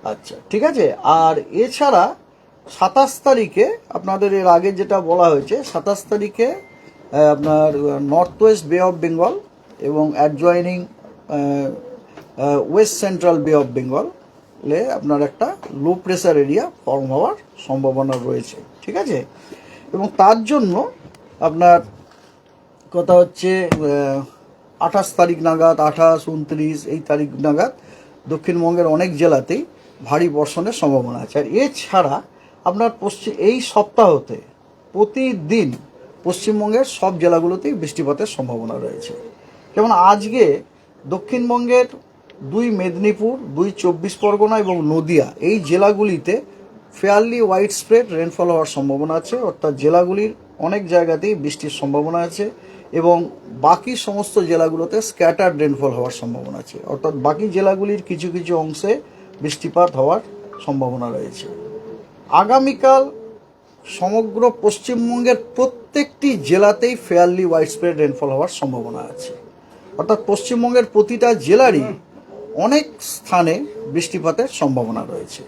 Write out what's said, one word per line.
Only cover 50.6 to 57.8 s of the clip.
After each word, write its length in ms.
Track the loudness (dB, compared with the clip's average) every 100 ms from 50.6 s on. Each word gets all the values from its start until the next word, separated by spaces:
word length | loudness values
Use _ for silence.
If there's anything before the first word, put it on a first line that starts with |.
| -4 -4 2
জায়গাতেই 480 | 2 2 0 -2 -2
বৃষ্টির 340 | -4 -8 -10
সম্ভাবনা 480 | -6 -2 -2 0 -2
আছে 320 | -4 -6 -8 -8 -20 -20 -6
এবং 380 | 0 2 2 0 -10 -18
বাকি 480 | 0 2 2 0 -8
সমস্ত 440 | -6 -6 -2 -2
জেলাগুলোতে 640 | 0 0 0 -2 -4 -4
স্ক্যাটার্ড 560 | -4 0 0 2 0 2
রেইনফল 340 | 0 0 -2
হওয়ার 200 | -2 -6
সম্ভাবনা 460 | -6 -10 -10 -10 -14
আছে, 220 | -14 -16 -10
অর্থাৎ 300 | -4 -4 -2
বাকি 340 | -2 0 -2
জেলাগুলির 520 | 2 2 2